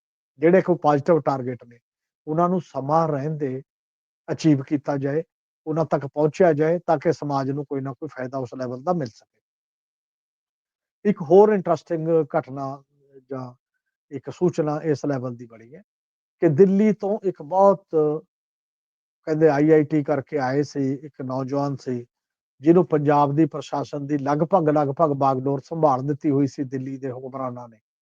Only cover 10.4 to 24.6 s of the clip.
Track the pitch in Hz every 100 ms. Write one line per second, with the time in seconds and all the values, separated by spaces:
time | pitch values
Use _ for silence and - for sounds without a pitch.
10.4 | _ _ _ _ _ _ 202 202 147 185
11.4 | 214 208 175 160 - 165 160 165 147 160
12.4 | 139 139 135 139 139 143 139 139 131 131
13.4 | 127 123 _ _ _ _ _ 139 - -
14.4 | 180 170 151 151 160 143 147 135 127 120
15.4 | 120 113 113 160 _ _ _ _ _ _
16.4 | 175 143 190 196 214 202 202 208 196 170
17.4 | 147 185 196 190 _ 160 151 156 - _
18.4 | _ _ _ _ _ _ _ _ - 156
19.4 | 156 143 151 156 147 156 139 143 - 151
20.4 | 127 139 147 143 135 139 151 - 127 131
21.4 | 131 139 143 135 - 123 120 _ _ _
22.4 | _ _ 139 175 165 151 143 147 143 143
23.4 | 160 151 - 143 131 147 139 147 135 147
24.4 | 165 190